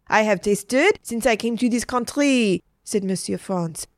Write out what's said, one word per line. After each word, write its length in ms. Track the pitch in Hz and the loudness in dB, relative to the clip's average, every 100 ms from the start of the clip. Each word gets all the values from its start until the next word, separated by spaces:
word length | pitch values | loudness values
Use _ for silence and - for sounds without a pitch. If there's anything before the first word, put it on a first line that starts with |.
| - | -2
I 160 | 214 | 2
have 180 | 214 196 | 2 0
tasted 580 | 208 202 - 240 392 - | 0 -2 0 2 2 2
since 220 | - 233 247 | -2 -2 0
I 100 | 214 | 0
came 200 | 226 233 | -2 0
to 120 | 247 | 0
this 160 | 233 - | 0 -2
country," 760 | 247 233 285 285 254 214 175 _ _ | -4 -2 0 2 4 2 0 _ _
said 200 | - 208 | -6 -4
Monsieur 340 | 190 190 - 185 | -2 -4 -4 -8
France. 500 | - 180 165 151 - | -6 -4 -6 -8 -16